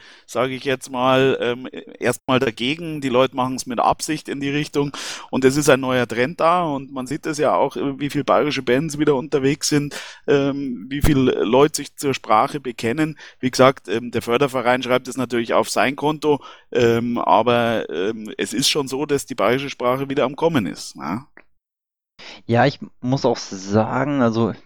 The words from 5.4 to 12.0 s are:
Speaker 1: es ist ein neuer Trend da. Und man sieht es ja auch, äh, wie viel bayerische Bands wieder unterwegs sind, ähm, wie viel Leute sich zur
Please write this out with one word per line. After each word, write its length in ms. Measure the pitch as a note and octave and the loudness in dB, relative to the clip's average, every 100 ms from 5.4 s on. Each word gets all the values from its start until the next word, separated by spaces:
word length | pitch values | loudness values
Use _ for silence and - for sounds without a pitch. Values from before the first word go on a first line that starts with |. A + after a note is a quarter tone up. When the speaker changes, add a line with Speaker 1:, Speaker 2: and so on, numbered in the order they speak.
| C3 | 4
Speaker 1:
es 100 | C#3+ | 4
ist 140 | D3 | 4
ein 100 | C3+ | 4
neuer 260 | C3 B2+ A#2+ | 4 0 0
Trend 320 | A#2 B2+ F3 | 0 -2 2
da. 260 | D#3+ F3+ | 2 2
Und 280 | E3 C#3 C3 | 0 -4 -6
man 140 | C3+ B2+ | -10 -8
sieht 180 | D#3 | -6
es 140 | D#3+ D3+ | -4 0
ja 160 | C#3 | 2
auch, 220 | F2+ C#3 - | 4 2 0
äh, 220 | C#3 C3+ | -4 -4
wie 120 | C#3+ | -4
viel 140 | D3 | -2
bayerische 380 | C3 G2 D3 C3+ | 2 2 2 -2
Bands 360 | C3 B2+ D#3+ C#3+ | 0 0 0 0
wieder 160 | D3 C3+ | 0 0
unterwegs 520 | A2 D3 C3+ D3 - | 0 0 0 0 0
sind, 260 | D3 D3 - - - - | 0 0 -8 -14 -6 2
ähm, 580 | C#3+ C#3 C#3 C#3 A#2 B2+ | 2 2 -2 -6 -8 -8
wie 100 | C#3+ | 0
viel 160 | D#3 C#3 | 2 4
Leute 600 | B2+ - F#2 B2 D3+ - | 4 2 4 4 4 2
sich 200 | C#3+ | -10
zur 160 | - | -6